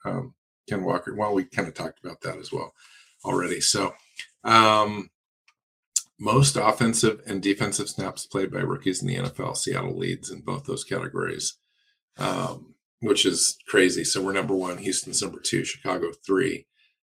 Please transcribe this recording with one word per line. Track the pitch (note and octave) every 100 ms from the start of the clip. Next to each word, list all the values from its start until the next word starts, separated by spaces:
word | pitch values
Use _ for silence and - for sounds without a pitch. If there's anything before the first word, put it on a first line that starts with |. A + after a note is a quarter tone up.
um, | G2 F2+ F2 - _ _ -
Ken | G#2
Walker. | F2+ F2 -
Well, | G#2 G#2
we | G2
kinda | F2+ - E2+
talked | - E2+ -
about | F2 D#2+
that | F2 E2+
as | -
well | - E2 _ - - _ _
already. | F#2+ F#2 F2+ F2
So, | - G2+ F#2 - _ - - _
um, | A2+ A2+ A2 G#2+ G#2 G#2 F#2 _ _ _ _ _ _ _ _ - - -
most | G#2+ C3 C#3 -
offensive | A2 - A#2 A2+ A2 G#2+ -
and | G2
defensive | G2 G2 G#2 G2+ G2
snaps | - F#2+ - -
played | G2 F#2+
by | F#2
rookies | F#2 F2+ F#2+ F#2
in | F#2
the | G1+
N | -
F | -
L. | G1+
Seattle | G1+ G1+ G1+ G1+ G1+
leads | G1+ G1+ -
in | G1+
both | G1+ G1+
those | - -
categories, | - - - G1+ G1+ G1+ - - _ _ _ _ _ -
um, | G2 F#2 F2+ - - _ _ -
which | A2 G2
is | F#2+ E2+ - - -
crazy. | F#2+ F#2 E2
So | - G2+
we're | F#2+
number | G2 F#2
one, | F#2+ F2+ F2
Houston's | F#2+ F2+ - -
number | F#2+ E2+
two, | - F#2
Chicago | F2 - F#2+ F2+ E2+ - -
three | F#2+ - - - _ _ _